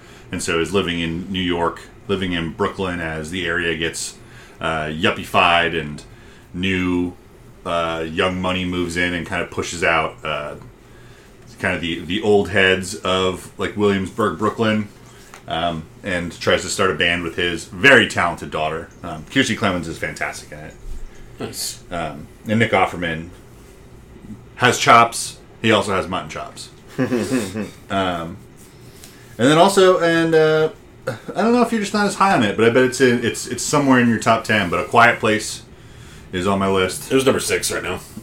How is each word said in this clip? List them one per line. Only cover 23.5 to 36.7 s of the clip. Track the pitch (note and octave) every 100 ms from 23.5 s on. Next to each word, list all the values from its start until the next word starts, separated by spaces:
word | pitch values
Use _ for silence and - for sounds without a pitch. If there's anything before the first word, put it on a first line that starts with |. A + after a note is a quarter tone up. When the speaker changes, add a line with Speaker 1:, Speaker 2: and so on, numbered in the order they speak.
| - - - - - - - - - - -
Speaker 1:
has | B2 -
chops. | C#3+ A#2 A2+ - - - - -
He | A2+
also | A2 G#2
has | F#2+ E2
mutton | F2+ D2+
chops. | - - - - - - -
Speaker 3:
<laughs> | A#2+ A#2+ G2+ B2+ G2 G#2+ G2 - -
Speaker 1:
Um, | G2 F#2 E2+ E2 F#2 - - - - - - - - - -
and | C3
then | D#3+
also, | G3 G3 F#3 F3
and, | E3+ E3 E3
uh, | D#3+ D#3 D#3 D#3+ - - - -
I | A2+ - -
don't | A3
know | B3
if | A#3
you're | A3+
just | G3
not | G#3 G3+
as | -
high | G3
on | E3+
it, | G#2 G2+
but | A2+
I |
bet | B2+ B2+
it's | -
in, | B2+ A#2+
it's, | A2+ - -
it's | A#2
somewhere | - D3 C#3 B2+
in | A#2+
your | A2
top | A#2 A2+ -
ten. | G#2+ F2+
But | F2
A | F2
Quiet | A#2+ A#2 A2+
Place | A2+ G#2+ - - - - - - - - -
is | F#2 F#2+
on | G2
my |
list. | G2